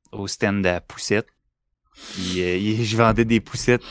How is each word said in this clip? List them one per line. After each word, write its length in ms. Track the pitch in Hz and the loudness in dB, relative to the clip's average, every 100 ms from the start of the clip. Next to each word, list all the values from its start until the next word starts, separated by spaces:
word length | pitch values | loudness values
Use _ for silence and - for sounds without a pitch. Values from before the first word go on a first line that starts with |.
| _ | _
au 140 | 104 98 | -10 -8
stand 400 | - 107 101 92 | -2 0 2 0
à 140 | 90 | -2
poussettes. 480 | - - - 104 - _ _ _ _ _ _ - - | -6 -8 -2 -2 -2 _ _ _ _ _ _ -20 -14
Puis, 300 | - 92 92 | -8 -6 -2
euh, 140 | 90 90 | -2 -2
<laughs> 20 | |
y-, 260 | 104 110 | -2 -2
je 120 | 110 113 | 0 4
vendais 280 | 113 110 | 4 4
des 160 | 113 113 | 4 2
poussettes 420 | - - - 123 - | 0 -2 2 0 0